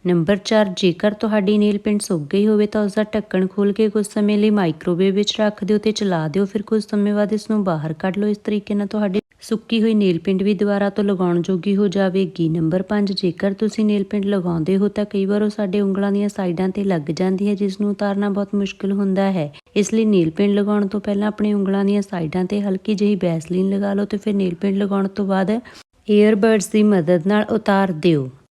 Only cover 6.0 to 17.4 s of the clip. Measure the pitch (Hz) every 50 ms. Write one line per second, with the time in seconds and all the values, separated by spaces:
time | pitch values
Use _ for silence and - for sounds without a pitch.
6 | 214 196 180 165 156 156 147 185 202 196 - 214 208 - 226 220 208 - - 208
7 | 202 208 208 208 208 196 214 208 208 - 220 214 202 190 170 156 143 160 156 156
8 | - 190 180 202 202 208 208 208 _ - 214 208 202 - 220 202 202 196 - 214
9 | 208 202 180 208 - _ _ _ - - 226 220 - _ 226 226 214 226 220 214
10 | 202 190 175 165 - - 196 190 196 202 214 180 208 202 202 202 202 202 196 -
11 | 208 202 202 175 185 175 175 175 170 - 190 180 156 202 202 196 208 202 165 196
12 | 196 190 180 196 196 175 - - 170 160 160 170 165 160 165 185 190 - 214 208
13 | 202 196 196 185 - 180 165 - - 196 196 196 220 214 214 - 214 214 208 208
14 | 202 196 - 208 196 196 202 196 170 180 170 165 156 160 190 196 202 202 202 -
15 | 208 208 - 196 196 190 202 208 214 208 208 - 214 190 180 208 202 196 190 190
16 | 202 202 196 202 202 208 202 - 196 180 170 165 185 190 185 - 202 196 185 165
17 | 143 147 160 156 185 185 190 185